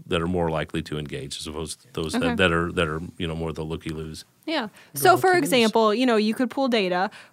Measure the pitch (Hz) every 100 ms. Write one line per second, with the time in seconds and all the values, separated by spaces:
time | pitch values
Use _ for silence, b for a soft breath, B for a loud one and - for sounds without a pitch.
0 | - 87 85 90 85 78 78 82 78 76
1 | 71 67 67 - 80 76 78 - _ -
2 | 80 226 - 240 92 85 85 85 82 78
3 | 90 - 85 82 82 78 78 78 82 78
4 | 78 78 - _ - 311 214 B B 139
5 | 370 359 370 359 277 262 226 226 220 214
6 | 254 220 214 220 247 277 269 233 185 180
7 | 196 B B